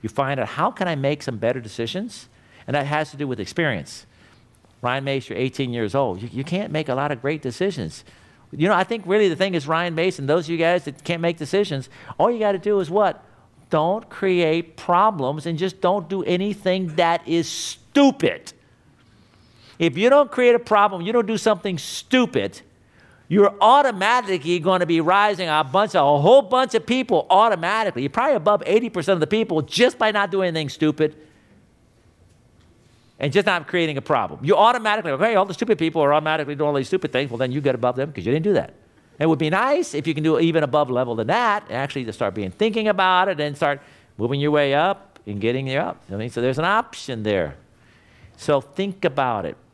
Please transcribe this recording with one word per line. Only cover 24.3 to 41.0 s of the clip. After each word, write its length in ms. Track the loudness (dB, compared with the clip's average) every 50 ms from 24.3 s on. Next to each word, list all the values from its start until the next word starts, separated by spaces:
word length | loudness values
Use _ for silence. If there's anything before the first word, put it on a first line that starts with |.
| -4 -4 0 -2 -2 0
gonna 260 | 2 2 2 2 2
be 160 | 2 0 2
rising 480 | 4 4 4 4 4 4 2 -2 -4 0
a 140 | 0 0 0
bunch 320 | 2 2 0 0 2 2
of, 100 | 2 4
a 140 | 4 4 4
whole 220 | 6 8 8 8 6
bunch 320 | 6 2 0 2 2 0
of 100 | -2 0
people 400 | 0 0 -2 0 2 0 0 2 4
automatically. 760 | 4 4 6 4 2 0 -2 -2 -2 0 -2 -2 -2 -4 -6
You're 80 | -2
probably 240 | -2 0 2 2 0
above 280 | 2 2 2 2 2 2
eighty 240 | 2 2 2 2 0
percent 260 | -6 -4 0 0 2
of 40 | 2
the 80 | 2
people 360 | 0 0 -2 0 0 -2 -4 -4
just 340 | -4 2 2 2 2 2
by 140 | 0 -2 0
not 200 | 0 0 -2 -2
doing 180 | -2 -2 -2 0
anything 200 | -2 -2 -4 -6
stupid 460 | -4 0 0 0 2 2 0 -2 -2 -8 -20 _ _ _ _ _ _ _ _ _ _ _ _ _ _ _ _ _ _ _ _ _ _ _ _ _ _ _ _ _ _ _ _ _ _ _ _ _ _
and 160 | _ -6 0 0
just 140 | 2 2
not 180 | 2 0 -2 -4
creating 300 | -2 -2 0 0 0 -2
a 40 | -6
problem. 400 | -2 0 0 0 0 -2 -8 -6 0
You 120 | 2 4
automatically, 560 | 4 6 4 4 2 0 -2 -2 -2 -2 -4
okay, 240 | -2 0 0 2 2
all 100 | 2 0
the 80 | 0 -2
stupid 260 | -6 0 0 0 2
people 220 | 0 -2 0 2 2
are 100 | 4 2
automatically 400 | 2 2 0 -2 -2 -2 -6 -4
doing 140 | -2 -2
all 80 | 0 0
these 120 | 0 -2
stupid 240 | 0 -2 -2 -2 -2
things. 200 | -2 -2 -2 -2
Well, 60 | -2
then 140 | -4 -4 -2
you 100 | -2 0
get 120 | 0 0 0
above 220 | 2 0 -2 0
them 160 | -2 -6 -6
'cause 140 | -6 -6 -2
you 60 | 0
didn't 120 | 0 2 2
do 100 | 2 2
that. 200 | 2 0 -2 -12 -20 _ _ _ _ _ _ _
It 80 | 0 2
would 140 | 2 2 2
be 100 | 0 0
nice 440 | 0 0 0 2 0 0 -2 -4 -6
if 120 | -6 -4
you 80 | -4 -4
can 100 | -2 0
do 140 | 0 2 2
even 240 | 2 2 2 2 0
above 260 | 2 2 0 0 0
level 260 | 0 -2